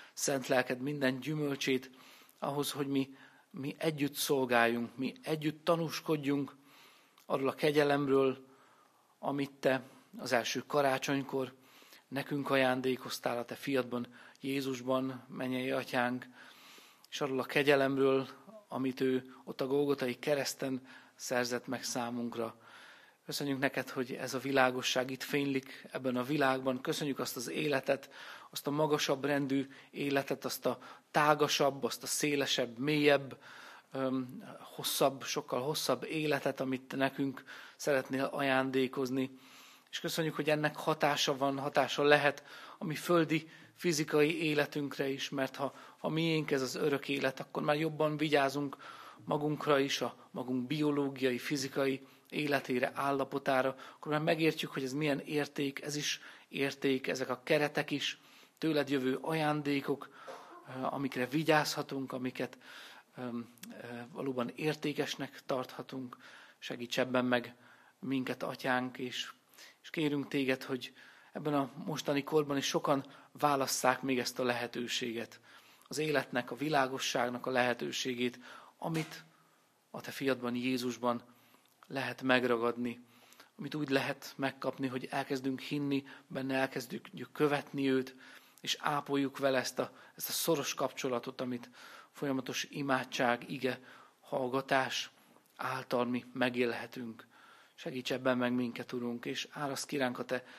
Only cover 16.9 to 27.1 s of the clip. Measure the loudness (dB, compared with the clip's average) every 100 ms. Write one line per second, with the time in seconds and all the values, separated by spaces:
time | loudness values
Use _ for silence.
16.9 | -20 -14 -4 -2 -2 0 4 6 6 6
17.9 | 4 4 4 0 -8 -20 -20 -10 -4 -4
18.9 | 0 2 2 -2 -10 -12 -6 0 2 2
19.9 | 2 -2 -2 0 0 0 -4 -4 -4 -8
20.9 | -18 -20 -14 -2 0 0 -2 -4 -6 -4
21.9 | -4 -4 -4 -4 -4 -4 -6 -18 -20 -20
22.9 | -20 -20 _ -10 -4 -2 0 0 0 -4
23.9 | -4 -4 -4 -6 -4 2 4 6 4 0
24.9 | 0 -2 -4 -2 0 2 0 -4 -10 -10
25.9 | -6 -2 -2 0 2 4 4 0 -2 -2
26.9 | -2 -2